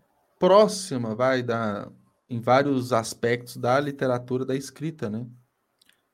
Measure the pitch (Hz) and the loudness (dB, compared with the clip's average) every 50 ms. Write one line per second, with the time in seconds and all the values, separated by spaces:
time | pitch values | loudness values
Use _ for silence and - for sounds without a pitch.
0 | _ _ _ _ _ _ _ - 185 180 190 208 214 196 - - - - 135 123 | _ _ _ _ _ _ _ 0 4 6 8 8 6 6 2 -4 -8 -6 -6 -6
1 | 117 110 107 117 127 131 131 127 123 117 117 117 113 104 101 101 - - - _ | -4 -4 -2 0 2 2 2 0 0 -2 -2 -2 -2 -4 -4 -6 -8 -12 -16 _
2 | _ _ _ _ _ - 127 113 113 123 123 135 143 143 139 131 120 117 127 113 | _ _ _ _ _ -10 -8 -4 2 4 4 4 4 4 0 0 0 0 0 0
3 | 110 - - - - 117 123 123 123 - - 131 123 120 127 143 147 143 139 143 | 0 -2 -6 -4 -2 -2 -2 -2 -4 -10 -12 -4 0 0 2 2 0 -2 -4 -4
4 | 139 131 123 123 123 - 123 127 127 127 131 135 135 - - - 147 160 156 - | -2 -2 -2 -2 -4 -4 -4 -4 -4 -4 -4 -6 -6 -8 -14 -10 -10 -10 -8 -8
5 | 120 104 104 113 127 123 - - _ _ _ _ _ _ _ _ _ _ _ _ | -8 -8 -8 -8 -10 -12 -16 -20 _ _ _ _ _ _ _ _ _ _ _ _
6 | _ _ | _ _